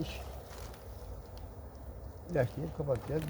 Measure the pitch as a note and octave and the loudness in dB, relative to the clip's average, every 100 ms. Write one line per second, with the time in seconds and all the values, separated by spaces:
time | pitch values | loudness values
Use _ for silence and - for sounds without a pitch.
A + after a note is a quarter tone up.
0 | D#3+ - - - - - - - - - | 0 -2 -4 -6 -8 -6 -8 -8 -8 -8
1 | - - - - - - - - - - | -6 -6 -8 -8 -8 -8 -8 -8 -8 -6
2 | - - - E3 A#2 - D#3 - C#3+ A#2+ | -8 -8 4 6 6 4 -2 2 4 4
3 | - D#3 | 4 2